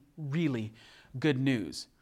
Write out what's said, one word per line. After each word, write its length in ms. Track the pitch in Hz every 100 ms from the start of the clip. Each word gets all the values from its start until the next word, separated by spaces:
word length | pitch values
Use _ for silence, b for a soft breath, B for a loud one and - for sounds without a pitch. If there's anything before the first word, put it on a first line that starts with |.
| - -
really 560 | 147 151 160 120 107 - b b b 127
good 220 | 156 131
news, 480 | 135 123 85 - - _